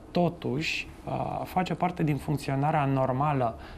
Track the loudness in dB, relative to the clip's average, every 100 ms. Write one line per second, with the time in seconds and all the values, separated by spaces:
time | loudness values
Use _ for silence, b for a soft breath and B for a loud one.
0 | -2 2 2 2 -2 -2 -2 -4 -6 -10
1 | -6 -4 -2 -4 -2 0 0 0 0 2
2 | 0 0 0 -2 0 0 2 2 4 2
3 | 2 2 2 2 0 -2 B